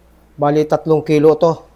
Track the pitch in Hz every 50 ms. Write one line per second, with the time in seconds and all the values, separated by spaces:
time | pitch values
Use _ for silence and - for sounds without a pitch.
0 | _ _ _ _ _ _ _ - 147 147 151 151 151 151 175 151 - 160 156 151
1 | 151 - 156 151 143 156 151 151 175 165 160 - - _ _